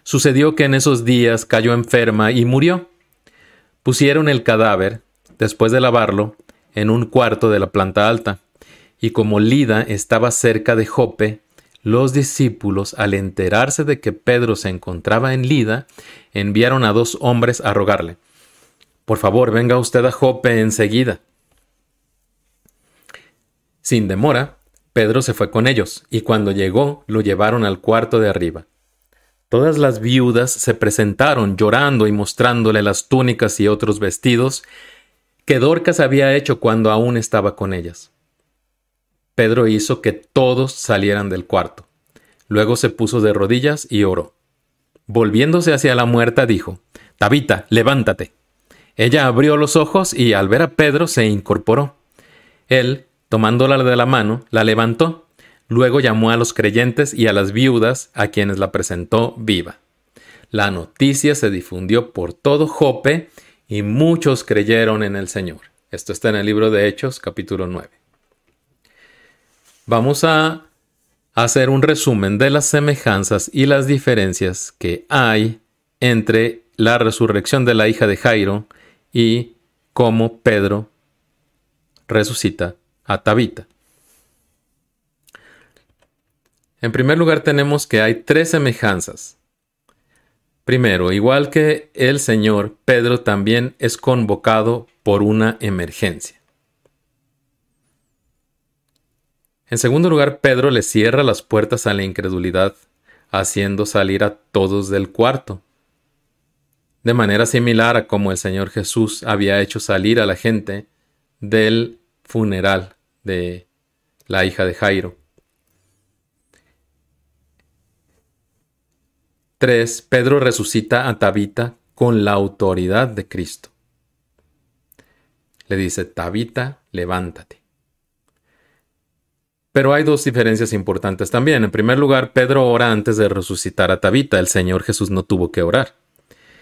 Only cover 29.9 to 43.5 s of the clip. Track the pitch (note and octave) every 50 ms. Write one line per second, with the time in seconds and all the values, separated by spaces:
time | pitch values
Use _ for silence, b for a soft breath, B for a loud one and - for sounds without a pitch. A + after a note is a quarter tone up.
29.9 | A#2+ G#2+ A2 A#2+ B2+ C3 B2 B2 A2+ A#2 B2 C3 - - - B2 - - - G#2
30.9 | - - G#2+ G#2 F#2+ - C3+ D3+ C#3+ B2+ G#2+ G2 G2 - A2 G#2 A2+ C3 C#3+ C#3+
31.9 | C#3 A#2 G#2+ G#2+ G#2 G#2 G2+ - - - A#2+ B2 A#2+ A#2 A2 A2 G#2+ G#2+ G#2 G2+
32.9 | G2 - - - C3+ C3 B2+ B2 A2+ - A#2 G#2 - - G2+ G#2 G#2 G#2 A#2 G#2+
33.9 | G2+ G#2+ G#2 F#2+ - - - B2+ A#2+ A#2 B2+ C3+ C3+ - B B B B B B
34.9 | B B B B B B B B _ _ - - C#3 B2+ B2+ D3 E3 E3 E3 F3+
35.9 | E3 E3 D3 B2+ C#3 C#3 C3+ C3+ C#3 D3 C#3+ - B2 - - A2+ A2 A2+ A2 A2
36.9 | G#2+ A2 A#2 B2 B2 A2+ G#2+ - - G#2 G2 G2+ - - G2+ F#2+ F#2+ F2+ E2 E2+
37.9 | E2+ - - _ _ _ _ _ _ _ _ _ _ _ _ _ _ _ _ _
38.9 | _ _ _ _ _ _ _ _ - - A2+ A2 A2 B2+ A2+ A2 A2 G#2+ G#2+ -
39.9 | C3 - - A2 - - - _ - C#3 C3 B2+ B2 B2+ C3 C3 - - - -
40.9 | A2 G2 G2 G2+ G2+ G#2 G2+ G2 F#2 F#2 - - - F#2 - - - - - _
41.9 | _ _ _ _ b b b b b b b b G#2 G#2+ A2 - D#3+ - - A#2+
42.9 | - - A2+ G#2 B2 A#2 G#2+ G#2 G2 G2 G2 G2